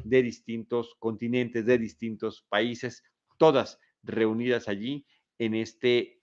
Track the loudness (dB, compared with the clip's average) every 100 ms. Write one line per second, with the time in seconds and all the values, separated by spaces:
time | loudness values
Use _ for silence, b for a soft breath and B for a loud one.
0 | 2 2 2 -2 -10 -10 -4 -4 -4 -6
1 | -6 -4 -2 -2 -2 -2 2 2 0 -8
2 | -10 -8 -8 -10 -4 -2 0 -4 -10 -12
3 | _ _ _ 4 6 6 0 -6 _ _
4 | -6 0 0 0 0 -2 -2 -6 -6 -10
5 | -12 _ _ -6 -4 -2 -6 -2 2 2
6 | 0 _